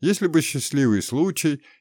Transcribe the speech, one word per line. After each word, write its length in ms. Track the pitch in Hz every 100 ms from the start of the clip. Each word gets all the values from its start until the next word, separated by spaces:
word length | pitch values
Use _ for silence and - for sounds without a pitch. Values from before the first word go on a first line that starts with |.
если 260 | 160 202 180
бы 140 | 160
счастливый 600 | - 135 - 143 127 101
случай 600 | - 127 190 - 160 139 - _